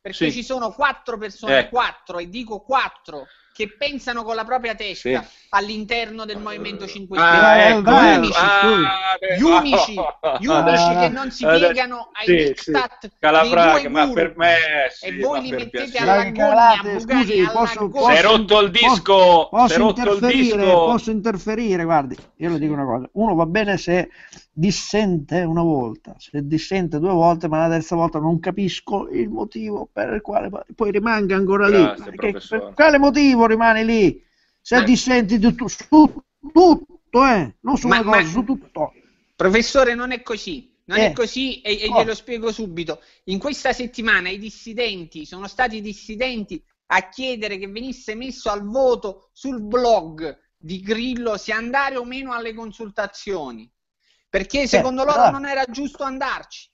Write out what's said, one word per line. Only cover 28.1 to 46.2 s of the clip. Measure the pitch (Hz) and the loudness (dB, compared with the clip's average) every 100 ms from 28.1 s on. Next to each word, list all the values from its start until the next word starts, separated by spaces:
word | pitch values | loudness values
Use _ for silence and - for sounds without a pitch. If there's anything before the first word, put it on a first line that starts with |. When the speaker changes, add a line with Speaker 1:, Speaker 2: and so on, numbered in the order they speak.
| 160 | -2
Speaker 3:
non | 156 165 | -2 -2
capisco | 180 190 196 - - 196 - | -4 -4 -4 -6 -6 -6 -6
il | - 214 | -4 -4
motivo | 220 214 226 214 208 - | -6 -8 -10 -10 -10 -10
per | - 208 | -8 -6
il | 214 | -6
quale | 214 202 202 | -4 -4 -4
pa-, | 190 - | -10 -16
poi | - 208 | -6 -2
rimanga | 208 220 220 196 190 | -2 -2 -2 0 0
ancora | 190 196 202 | 0 2 4
lì. | 202 | 6
Speaker 2:
Grazie, | 156 - | 4 2
Speaker 3:
Ma | - | -14
che, | - 208 | -6 -6
Speaker 2:
professore. | 196 - 220 | -6 -6 -6
Speaker 3:
per | 202 | -6
quale | 202 311 294 | 4 6 6
motivo | 277 269 285 247 226 | 4 4 4 6 4
rimane | 220 226 220 | 4 4 2
lì? | 226 226 180 - _ _ _ _ | 2 4 4 2 _ _ _ _
Se | - 247 | 0 2
Speaker 2:
Eh. | |
Speaker 3:
dissenti | 214 247 - 254 208 226 | 4 2 4 0 2 2
di | 226 | 2
tu-, | - 220 | 0 -6
su | - - 302 302 - _ _ 285 | -10 4 6 6 4 _ _ 0
tutto, | 311 359 302 - - _ 240 | 6 6 6 0 -20 _ 2
eh, | 269 226 131 - | 4 2 -2 -8
non | 226 277 | -4 -2
su | 240 | 2
Speaker 1:
Ma, | 190 | 0
Speaker 3:
una | |
cosa, | 208 214 | 2 2
Speaker 1:
ma | 160 | 2
Speaker 3:
su | 190 | -4
tutto. | 214 262 - - 147 _ _ _ _ _ | -4 -6 -8 -8 -8 _ _ _ _ _
Speaker 1:
professore, | 180 214 226 277 247 | 0 2 2 2 2
non | 240 247 | 0 -6
è | 247 | -8
così. | 247 220 - 143 - _ _ | -8 -10 -10 -14 -14 _ _
Non | 202 | 0
Speaker 3:
Eh. | 214 | 0
Speaker 1:
è | |
così | 156 226 254 262 233 | 0 -4 -4 -8 -8
e, | 214 208 | -6 -4
e | 214 | 0
Speaker 3:
Oh. | 233 | 0
Speaker 1:
glielo | 220 | 0
spiego | 220 - 233 226 | -4 -8 -8 -6
subito. | 214 214 165 160 147 _ _ | -6 -10 -10 -10 -10 _ _
In | - 190 | -8 -6
questa | 277 294 262 | -6 -4 -4
settimana | 247 240 - 226 202 180 | -4 -8 -8 -2 0 -2
i | 196 | -10
dissidenti, | 214 - - 220 233 190 160 160 151 | -14 -18 -16 -6 -6 -6 -14 -16 -18
sono | 180 202 | -16 -16
stati | - 254 220 | -4 -4 -4
i | |
dissidenti | 208 202 - 214 | -12 -14 -14 -8